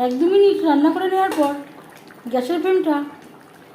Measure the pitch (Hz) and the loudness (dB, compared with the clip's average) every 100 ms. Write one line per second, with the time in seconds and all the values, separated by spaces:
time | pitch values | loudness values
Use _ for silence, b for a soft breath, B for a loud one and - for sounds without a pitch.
0 | 247 254 339 403 403 - 320 277 311 349 | -4 0 2 4 4 4 2 2 2 0
1 | 381 381 381 311 285 285 - - - - | -2 0 0 0 -2 -4 -12 -20 -20 -20
2 | - - 240 247 247 339 370 370 311 285 | -20 -20 -8 -6 -4 -4 0 0 0 -4
3 | 285 - - - - - - | -6 -14 -20 -20 -20 -20 -20